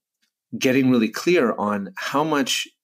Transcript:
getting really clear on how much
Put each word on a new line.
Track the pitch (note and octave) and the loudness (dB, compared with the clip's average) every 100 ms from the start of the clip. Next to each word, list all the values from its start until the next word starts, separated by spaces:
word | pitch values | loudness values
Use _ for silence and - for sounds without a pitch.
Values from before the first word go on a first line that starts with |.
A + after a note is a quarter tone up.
| _ _ _ _ _ A#2+ | _ _ _ _ _ -2
getting | C3 C3 C3 | 2 2 4
really | B2 A2 | 4 2
clear | - F3 F3 A#2 | -2 0 2 2
on | - G#2 G#2 F#2+ - | 0 -2 -4 -6 -10
how | - C#3 | -4 -2
much | D#3+ C#3 B2 - - _ | 0 0 0 -4 -6 _